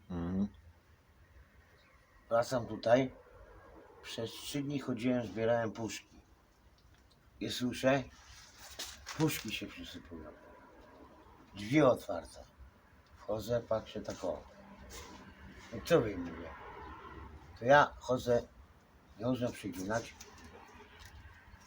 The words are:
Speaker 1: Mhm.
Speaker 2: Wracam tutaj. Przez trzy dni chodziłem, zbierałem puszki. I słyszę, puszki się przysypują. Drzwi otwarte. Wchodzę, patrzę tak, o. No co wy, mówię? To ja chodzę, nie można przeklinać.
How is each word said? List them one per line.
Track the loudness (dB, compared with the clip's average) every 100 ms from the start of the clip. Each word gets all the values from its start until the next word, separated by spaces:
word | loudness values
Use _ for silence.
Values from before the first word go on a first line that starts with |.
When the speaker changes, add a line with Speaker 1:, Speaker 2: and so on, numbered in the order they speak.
| -8
Speaker 1:
Mhm. | -4 -2 0 0 -4 -20 -20 -20 -20 -20 -20 -20 -20 -20 -20 -20 -20 -20 -20 -20 -20 0
Speaker 2:
Wracam | 2 2 0 -2
tutaj. | -2 6 6 6 -2 -20 -20 -20 -20 -20 -20 -20 -18
Przez | -10 -6 -6
trzy | -6 -6 -4
dni | -2 -2
chodziłem, | -2 0 2 2 0
zbierałem | 0 2 4 2
puszki. | -2 -6 -6 -12 -20 -20 -20 _ _ -20 -20 -20 -20 -20 -20 -20 -8
I | -6
słyszę, | -2 -2 2 4 4 2 -10 -20 -20 -20 -20 -16 -12 -12 -12 -10 2
puszki | 2 2 -4
się | -6 -8
przysypują. | -10 -12 -14 -14 -14 -14 -16 -20 -20 -20 -20 -20 -20 -20 -20 -20 -20 -18 -12
Drzwi | 2 8
otwarte. | 8 6 0 -6 -6 -16 -20 -20 -20 -20 -20 -20 -20 -14
Wchodzę, | -4 -4 0 -2
patrzę | 0 -2 -2 -8
tak, | -8 -4
o. | -4 -4 -10 -20 -20 -18 -16 -16 -14 -16 -18 -18 -18 -18 -12
No | -10 4
co | 6
wy, | 6 -2
mówię? | -6 -8 -12 -12 -14 -14 -14 -14 -16 -16 -16 -18 -20 -2
To | 8
ja | 10 10 2
chodzę, | -2 0 4 2 2 -10 -20 -20 -20 -20 -20 -6
nie | -2
można | 0 -2
przeklinać. | -4 -8 -6 -2 -2 -4 -12 -18 -18 -18 -18 -20 -20 -20 -20 -20 -20 -20 -20 -20 -20